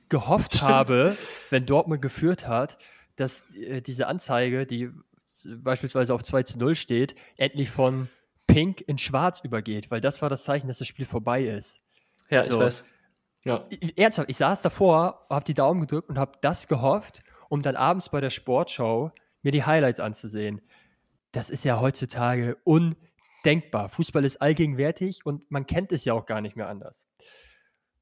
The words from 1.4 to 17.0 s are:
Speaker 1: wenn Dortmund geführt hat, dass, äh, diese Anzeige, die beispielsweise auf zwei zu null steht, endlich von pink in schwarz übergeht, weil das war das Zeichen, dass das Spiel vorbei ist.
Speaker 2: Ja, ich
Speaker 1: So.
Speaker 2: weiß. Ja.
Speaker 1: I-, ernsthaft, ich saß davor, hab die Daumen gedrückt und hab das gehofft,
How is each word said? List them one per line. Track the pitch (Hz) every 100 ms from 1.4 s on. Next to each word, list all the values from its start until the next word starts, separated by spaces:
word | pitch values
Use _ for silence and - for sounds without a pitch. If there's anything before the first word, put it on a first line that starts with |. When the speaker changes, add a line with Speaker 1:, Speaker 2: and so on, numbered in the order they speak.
| -
Speaker 1:
wenn | 131 127
Dortmund | 143 165 151
geführt | 131 - 160 180 131
hat, | 117 143 - - - _ -
dass, | 131 - -
äh, | 95 113 131
diese | 123 123 -
Anzeige, | 175 - 120 123 127 135
die | 120 123 - - _ _ - -
beispielsweise | 117 127 127 135 131 123
auf | 120
zwei | - 135
zu | 123 117
null | 123 160
steht, | - 120 139 - - -
endlich | 135 143 131
von | - 131 131 127 _ _ _ -
pink | 151 175 185
in | - 139
schwarz | - 135 175 175
übergeht, | 135 110 110 104 101
weil | 117
das | 131 143
war | 147
das | 135 -
Zeichen, | 143 139
dass | 123
das | 139
Spiel | - 135
vorbei | 120 110 123
ist. | 123 104 - - _ _ _ _ -
Speaker 2:
Ja, | 135
ich | -
Speaker 1:
So. | 117
Speaker 2:
weiß. | 123 123 - _ _ _ _ _
Ja. | 131 120 -
Speaker 1:
I-, | 202 165 -
ernsthaft, | 220 214 147
ich | 135
saß | 143 196
davor, | 175 - 190 160 180 - -
hab | 143 -
die |
Daumen | 151 139 180
gedrückt | 151 147 -
und | 135
hab | 139 _
das | 139 175 -
gehofft, | 143 135 190